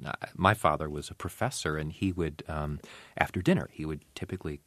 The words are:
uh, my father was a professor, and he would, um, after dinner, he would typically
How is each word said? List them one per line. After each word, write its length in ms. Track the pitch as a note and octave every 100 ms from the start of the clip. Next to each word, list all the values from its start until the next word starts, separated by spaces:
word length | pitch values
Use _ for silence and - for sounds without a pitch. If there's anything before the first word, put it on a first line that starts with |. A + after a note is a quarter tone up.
| -
uh, 80 | - - -
my 180 | F#2 A2
father 340 | D#2+ D2 D#2
was 200 | D2 -
a 60 | -
professor, 600 | F2 - A#2 - E2 D#2
and 140 | D#2
he 200 | - F#2+
would, 320 | F2+ D#2+ D#2 -
um, 320 | D#2 D2 D2 - - - -
after 240 | - F#2
dinner, 280 | F2+ G3 -
he 140 | - D#2
would 160 | D2 - -
typically 440 | - F#2+ D#2+ D2